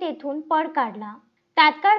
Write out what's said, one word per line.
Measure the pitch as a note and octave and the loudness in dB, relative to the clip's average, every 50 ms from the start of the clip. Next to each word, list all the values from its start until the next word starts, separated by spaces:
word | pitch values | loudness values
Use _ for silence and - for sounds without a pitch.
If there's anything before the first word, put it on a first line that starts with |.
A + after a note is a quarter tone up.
तेथून | F4+ D#4+ D4 - - C#4+ C#4 D4+ | -6 -8 -8 -8 -8 -8 -8 -8
पळ | D#4 D#4 E4 D#4 D#4+ D#4+ | -6 -2 -2 -2 -2 -2
काढला. | D#4+ D4 B3+ A3+ F#3+ G#3+ G#3 G#3 G#3+ - _ _ _ _ _ _ - - | -2 -4 -4 -4 -4 -10 -14 -14 -16 -18 _ _ _ _ _ _ 2 4
तात्काळ | F#4+ G4+ - D4+ - G4 G#4+ | 4 4 4 2 2 2 2